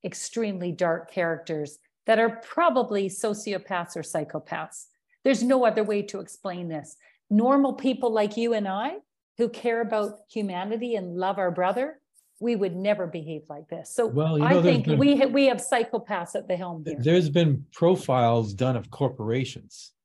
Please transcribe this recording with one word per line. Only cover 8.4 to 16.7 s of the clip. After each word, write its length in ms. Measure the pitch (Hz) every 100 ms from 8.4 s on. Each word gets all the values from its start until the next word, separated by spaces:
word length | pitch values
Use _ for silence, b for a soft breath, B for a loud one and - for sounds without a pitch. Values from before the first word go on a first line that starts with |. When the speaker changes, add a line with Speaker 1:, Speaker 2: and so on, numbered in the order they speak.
| 233
Speaker 1:
and 120 | 220 196
I 280 | 196 254 392 _ _ _ -
who 100 | 226
care 320 | 226 240 233
about 300 | 226 220 202 208 _
humanity 640 | 226 202 180 196 220 247 220
and 200 | 180 175
love 220 | 185 196
our 120 | 185
brother, 500 | 175 185 214 277 - _ _ _ _
we 160 | 233 226
would 180 | 190
never 320 | 175 196 208 175
behave 360 | 165 156 156 -
like 200 | 147 156
this. 260 | 165 -
So 120 | - 233
Speaker 2:
Well, 320 | 123 160 156
you 60 |
Speaker 1:
I 100 | 151
Speaker 2:
know, 60 | 180
there's 120 | 175
Speaker 1:
think 120 | 151 -
Speaker 2:
been 120 | 151
Speaker 1:
we 180 | 285 285
ha-, 100 | 269
we 200 | 277 269
have 120 | 226
psychopaths 760 | - 247 226 220 214 196 175
at 140 | 202 -
the 80 | 180
helm 260 | 180